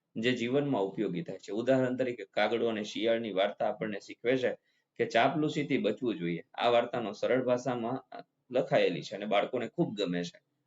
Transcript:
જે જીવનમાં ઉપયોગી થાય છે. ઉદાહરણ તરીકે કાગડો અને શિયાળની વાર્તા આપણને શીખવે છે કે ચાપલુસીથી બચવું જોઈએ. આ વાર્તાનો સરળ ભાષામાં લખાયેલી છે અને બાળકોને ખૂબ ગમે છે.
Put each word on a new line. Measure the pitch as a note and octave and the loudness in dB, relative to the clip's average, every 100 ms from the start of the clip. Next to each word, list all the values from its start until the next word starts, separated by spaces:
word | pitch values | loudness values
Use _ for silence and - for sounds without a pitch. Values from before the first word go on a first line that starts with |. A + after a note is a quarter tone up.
| _ A2+ | _ -4
જે | A#2 | -2
જીવનમાં | A2+ A#2+ C3+ C#3+ A#2 | 0 0 0 0 0
ઉપયોગી | G2 F#2 G2+ F2 | 0 -2 -2 -2
થાય | E2+ F#2+ | -6 -10
છે. | - | -6
ઉદાહરણ | G2+ B2 C3 B2+ B2+ | -2 2 4 2 0
તરીકે | B2+ A#2+ - | -2 -4 -6
કાગડો | - G#2+ A2+ A#2 | 0 2 2 0
અને | G#2+ | 0
શિયાળની | G#2 G2 A2 A2+ A2+ | -4 -2 2 2 0
વાર્તા | F#2 G#2 - A2 | 0 0 0 -2
આપણને | - A2 G2+ | -2 -4 -6
શીખવે | - - A#2 C3 | -10 -4 0 2
છે | A#2+ - _ _ _ - | 2 -2 _ _ _ -4
કે | - | 0
ચાપલુસીથી | A2+ C3 D3+ D3+ D3+ C#3+ C3 | 4 4 2 0 -2 0 0
બચવું | G2+ A2 B2 F2+ | 0 0 -2 -2
જોઈએ. | E2+ E2+ - | -2 -4 -6
આ | - A#2 | -2 2
વાર્તાનો | A#2+ A#2+ B2 G#2+ | 4 2 -2 -4
સરળ | G#2+ G#2 B2+ B2 | -2 0 2 2
ભાષામાં | B2 C3+ B2 A#2 C3 - - - _ _ | 0 0 -2 -2 -4 -8 -16 -16 _ _
લખાયેલી | B2+ C3 C3 G2 D#2+ | -2 2 4 4 2
છે | - G#2+ | -6 -8
અને | G#2+ | 0
બાળકોને | - - B2 A2+ | 0 0 -2 -4
ખૂબ | - E3+ | -2 -2
ગમે | A2 F2+ F2 | -2 -2 -2
છે. | - - _ _ | -4 -8 _ _